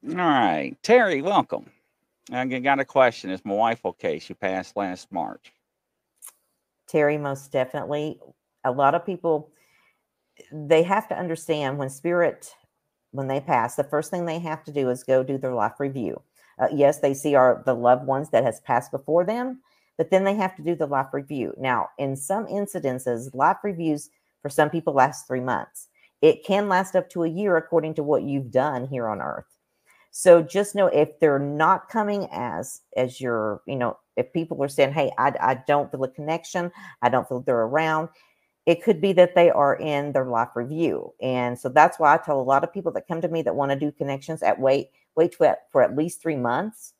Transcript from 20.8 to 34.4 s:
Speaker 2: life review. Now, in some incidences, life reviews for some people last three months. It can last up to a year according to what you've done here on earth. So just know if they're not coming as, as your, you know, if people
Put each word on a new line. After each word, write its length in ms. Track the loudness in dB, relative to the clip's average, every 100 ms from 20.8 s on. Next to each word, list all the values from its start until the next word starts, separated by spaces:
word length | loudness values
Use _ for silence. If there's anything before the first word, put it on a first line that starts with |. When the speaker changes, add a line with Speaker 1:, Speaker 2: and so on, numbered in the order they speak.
| -2
Speaker 2:
life 220 | -2 -2
review. 400 | -6 -8 -6 -6 -6
Now, 320 | -2 -2 -2 -6
in 180 | -6 -6
some 300 | -4 -4 -4
incidences, 840 | -6 -6 -6 -6 -4 -4 -6 -6
life 240 | 0 0 0
reviews 460 | -6 -4 -2 -4 -6 _ _ _
for 80 | -8
some 200 | 0 0
people 240 | 0 -2
last 340 | 2 2 0 -6
three 120 | -6
months. 480 | -2 -4 -6 -16 -20 _ _ _
It 240 | 4 4 0
can 240 | -2 2
last 260 | 0 0 -2
up 140 | -2
to 120 | -4
a 60 | -4
year 280 | -2 0 0
according 380 | 2 -2 -2 -6
to 80 |
what 200 | 0 0
you've 280 | 0 -6 -2
done 360 | 0 0 -2 -6
here 200 | -6 -4
on 140 | -4
earth. 300 | -6 -8 -12 _ _ _ _ _ _
So 300 | 0 8 8
just 340 | 8 -2 -2 2
know 120 | 2
if 320 | 4 0 2
they're 200 | 2 2
not 500 | -2 0 2 2 0
coming 380 | -4 -2 -4 -6
as, 500 | -8 -6 -6 -10 -14 _ -4
as 240 | -4 -4
your, 400 | -4 -2 -2 -6 -8
you 120 | -4
know, 200 | -4 -4 _ -6
if 160 | -4
people 280 | -4